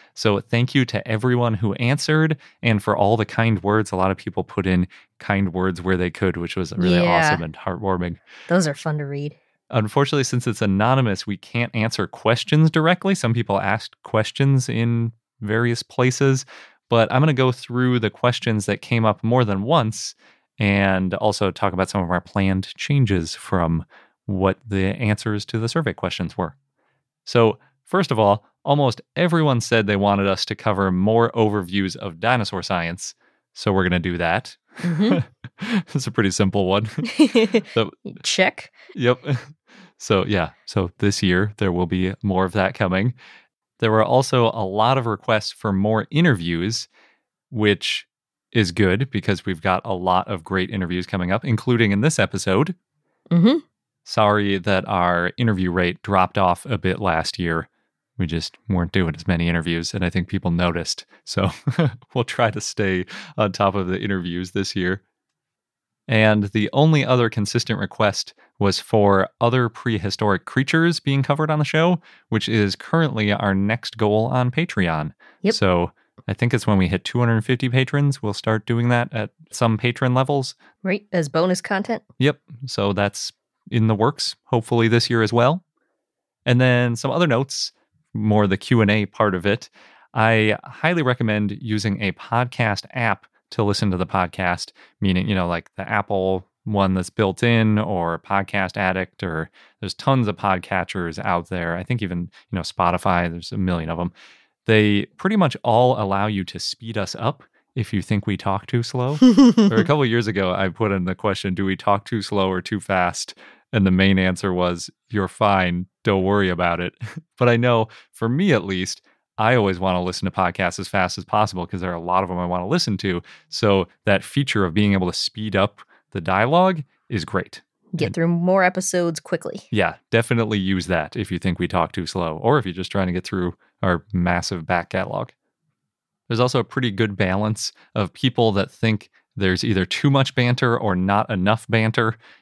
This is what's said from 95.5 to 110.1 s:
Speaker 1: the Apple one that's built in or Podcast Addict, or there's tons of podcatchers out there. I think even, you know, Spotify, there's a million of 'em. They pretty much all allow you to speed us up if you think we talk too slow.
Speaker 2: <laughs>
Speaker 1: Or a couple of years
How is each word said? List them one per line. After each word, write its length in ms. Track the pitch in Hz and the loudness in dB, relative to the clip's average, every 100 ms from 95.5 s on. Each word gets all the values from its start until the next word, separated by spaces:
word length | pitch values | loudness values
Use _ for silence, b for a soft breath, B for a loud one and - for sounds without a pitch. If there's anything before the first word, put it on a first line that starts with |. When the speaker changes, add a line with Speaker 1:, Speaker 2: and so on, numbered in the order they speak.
| 85 - - | -4 -8 -12
Speaker 1:
the 120 | 107 | -6
Apple 580 | 107 - 98 92 95 - _ 113 | -4 -2 -2 -2 -2 -6 _ -4
one 280 | 101 95 | 0 2
that's 160 | 92 87 | 0 -2
built 340 | - 98 - | -2 -2 0
in 340 | 120 117 110 107 | 2 2 4 2
or 420 | 92 92 85 82 | 0 -2 -2 -4
Podcast 580 | - 98 95 101 92 104 | -2 -4 -2 -4 -4 -2
Addict, 440 | 92 92 90 - | -2 -2 -6 -6
or 260 | 92 80 80 b b b | -6 -6 -8 b b b
there's 140 | 98 | -12
tons 340 | - - 131 107 | -6 0 0 0
of 100 | 90 | -2
podcatchers 840 | 101 92 - 95 87 95 85 80 | -2 -2 -2 -4 -4 -6 -6 -6
out 260 | 101 87 85 | -2 -2 -2
there. 260 | 90 85 87 | -6 -4 -4
I 80 | |
think 180 | 90 123 | -4 -4
even, 180 | 98 87 87 b b | -4 -6 -8 b b
you 40 | 92 | -8
know, 60 | |
Spotify, 680 | 80 - 87 90 101 87 87 | -6 0 0 0 0 0 -2
there's 220 | 85 - | -6 -8
a 60 | 104 | -4
million 320 | 92 87 80 | -2 -2 -4
of 100 | 82 | -4
'em. 120 | 85 - b b b b - | -6 -8 b b b b 2
They 400 | 107 107 101 - - | 4 4 2 -2 -4
pretty 180 | 190 214 | -2 2
much 220 | 160 - | 0 0
all 380 | 123 113 127 101 | 0 2 2 2
allow 260 | 101 98 107 | -2 -2 -2
you 160 | 98 87 | -2 -6
to 120 | 80 | -8
speed 380 | - - 113 107 | -10 -10 -8 -6
us 180 | 95 - | -6 -4
up 280 | 110 - - _ _ 135 | -4 -6 -12 _ _ -8
if 160 | 104 | -4
you 80 | 98 | -2
think 240 | - 104 107 | -2 -2 -2
we 100 | 95 | -4
talk 280 | 104 98 - | -2 -4 -2
too 160 | 120 | -4
slow. 340 | 117 127 127 151 | -4 -4 -2 4
Speaker 2:
<laughs> 380 | 254 208 254 226 | 6 8 8 8
Speaker 1:
Or 180 | 202 220 | 4 4
a 80 | |
couple 200 | 170 151 | 2 2
of 60 | |
years 180 | 127 | 2